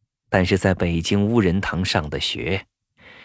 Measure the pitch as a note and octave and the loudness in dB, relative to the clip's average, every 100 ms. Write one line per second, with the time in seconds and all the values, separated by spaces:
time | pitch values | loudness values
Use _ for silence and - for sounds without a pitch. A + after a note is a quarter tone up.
0 | _ _ _ G2 F2+ G2 G2 F2+ F2+ E2+ | _ _ _ 0 2 2 2 2 0 -2
1 | D#2+ G2+ G2+ A#2 F#2 F#2 G2 E2+ F#2 - | 0 0 2 2 2 2 -2 -4 -2 -2
2 | D2+ C#2+ - - C2 F#2+ - _ _ _ | -2 -4 -6 -6 -6 -6 -8 _ _ _
3 | - - | -20 -20